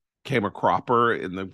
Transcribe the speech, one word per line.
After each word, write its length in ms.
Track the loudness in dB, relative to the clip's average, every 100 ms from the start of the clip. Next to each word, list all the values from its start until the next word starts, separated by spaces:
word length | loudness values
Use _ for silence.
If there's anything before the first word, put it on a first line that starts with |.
| _ _ -4
came 180 | -2
a 80 | -2
cropper 640 | 0 2 2 2 2 2
in 220 | 0 -4 -8
the 140 | -10